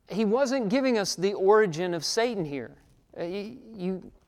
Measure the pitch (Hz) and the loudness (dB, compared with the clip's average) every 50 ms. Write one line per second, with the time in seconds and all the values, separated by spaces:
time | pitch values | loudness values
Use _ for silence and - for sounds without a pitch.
0 | _ - 185 190 226 202 214 262 285 233 262 269 233 190 208 277 262 262 240 214 | _ -8 -4 -2 0 2 2 2 2 2 0 0 0 0 0 2 2 2 2 2
1 | 190 - - - 170 196 208 - 190 190 214 214 220 190 147 156 180 180 175 165 | 0 -2 -2 -2 -2 -2 0 2 4 6 6 6 6 4 2 -2 -2 -2 -2 -4
2 | 147 - - 226 233 247 233 202 165 143 143 135 117 - 143 - - _ _ _ | -4 -2 0 0 0 0 0 -2 -4 -4 -6 -6 -8 -10 -14 -20 -20 _ _ _
3 | _ _ - - 165 175 180 202 196 220 247 262 - 220 226 202 175 185 190 180 | _ _ -12 -10 -8 -8 -6 -8 -8 -10 -14 -16 -20 -18 -12 -6 -4 -4 -4 -6
4 | - - - _ _ | -8 -14 -20 _ _